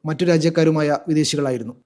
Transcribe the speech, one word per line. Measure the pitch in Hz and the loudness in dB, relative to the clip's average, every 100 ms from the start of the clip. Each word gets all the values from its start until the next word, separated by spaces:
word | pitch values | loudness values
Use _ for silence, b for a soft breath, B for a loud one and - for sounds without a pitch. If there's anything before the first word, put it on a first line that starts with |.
| 156 | -6
മറ്റു | 151 175 | -2 2
രാജ്യക്കാരുമായ | 165 160 165 160 156 151 143 - | 2 2 2 2 2 0 -2 0
വിദേശികളായിരുന്നു. | 151 147 147 139 123 113 127 | 0 0 -2 -4 -4 -8 -14